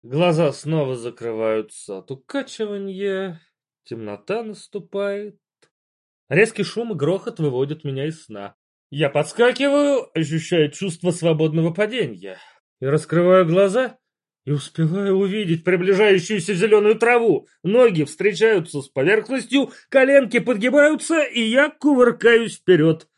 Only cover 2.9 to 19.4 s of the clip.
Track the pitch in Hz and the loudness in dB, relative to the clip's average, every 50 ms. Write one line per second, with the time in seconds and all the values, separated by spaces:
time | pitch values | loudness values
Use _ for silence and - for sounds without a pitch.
2.9 | 190 185 202 202 190 190 196 190 170 160 _ _ _ _ _ _ _ _ _ _ | -10 -8 -6 -6 -6 -6 -8 -10 -12 -16 _ _ _ _ _ _ _ _ _ _
3.9 | 117 113 110 104 101 101 _ - 196 226 233 220 208 - - _ _ 202 165 _ | -14 -12 -10 -12 -12 -14 _ -8 -6 -6 -6 -10 -14 -16 -20 _ _ -16 -14 _
4.9 | - 196 202 202 202 202 208 208 - _ _ _ _ _ _ _ _ _ _ _ | -8 -6 -6 -6 -6 -8 -10 -14 -18 _ _ _ _ _ _ _ _ _ _ _
5.9 | _ _ _ _ _ _ _ _ 135 160 220 220 - - 196 - - 214 233 233 | _ _ _ _ _ _ _ _ 2 2 2 2 0 -6 -6 -6 -6 -8 -8 -8
6.9 | 214 151 135 147 180 190 - - - - 160 143 123 123 135 143 156 160 _ 143 | -6 -4 -2 -2 -2 -4 -6 -12 -8 -4 -4 -4 -2 -2 -4 -4 -6 -10 _ -10
7.9 | 135 135 139 160 160 160 - _ 107 101 101 101 _ _ _ _ _ _ _ _ | -8 -6 -8 -8 -10 -12 -18 _ -14 -14 -14 -14 _ _ _ _ _ _ _ _
8.9 | 135 143 156 139 - 147 151 - - - 233 247 247 - 269 285 277 285 285 285 | -4 -4 -4 -2 0 -2 -4 -4 -2 2 2 2 2 0 0 0 2 2 2 2
9.9 | 277 254 - - _ 165 160 139 156 160 160 - 180 170 151 147 - - 196 196 | 0 -2 -2 -6 _ -4 -4 -2 -4 -6 -4 -2 0 0 0 -2 -4 -8 -8 -8
10.9 | 160 - - 175 170 170 160 170 160 151 160 156 151 160 160 175 165 180 208 208 | -8 -4 -4 -4 -4 -2 -2 -2 0 0 0 0 0 0 -2 -2 -2 -4 -4 -4
11.9 | 233 254 196 123 107 90 90 95 92 - - _ _ _ _ _ _ _ 127 135 | -2 -6 -6 -6 -8 -14 -16 -18 -18 -18 -20 _ _ _ _ _ _ _ -4 -2
12.9 | 143 156 160 - 156 170 175 180 185 185 185 160 165 185 202 196 185 247 262 233 | -2 -2 -2 -2 -2 0 4 4 4 4 4 4 2 2 2 2 0 -2 -4 -4
13.9 | 220 _ _ _ _ _ _ _ _ _ _ - 151 143 - - _ - 160 156 | -8 _ _ _ _ _ _ _ _ _ _ -6 -6 -6 -6 -10 _ -2 -2 -2
14.9 | 170 196 202 196 190 190 202 196 190 214 208 170 165 165 - 180 190 185 180 190 | -2 -2 -2 0 0 0 0 -2 -2 -4 -2 -2 -4 -2 0 0 0 0 2 0
15.9 | 196 185 214 208 196 185 175 - 214 208 165 - 208 170 190 220 214 208 208 208 | 2 4 4 4 4 4 2 -2 -4 -4 -2 -4 -2 0 4 4 4 6 6 4
16.9 | 220 220 233 233 247 240 233 220 160 - - _ _ _ _ 170 208 247 254 233 | 2 4 4 2 4 4 4 2 2 0 -2 _ _ _ _ 0 4 6 6 6
17.9 | 185 156 147 131 - _ 185 208 196 160 214 226 220 185 165 165 - 147 135 - | 4 2 -2 -4 -4 _ -2 -2 0 2 2 2 2 2 -2 -4 -10 -10 -10 -8
18.9 | _ 135 135 170 208 220 - - 262 262 | _ -2 2 2 2 2 0 -2 -6 -6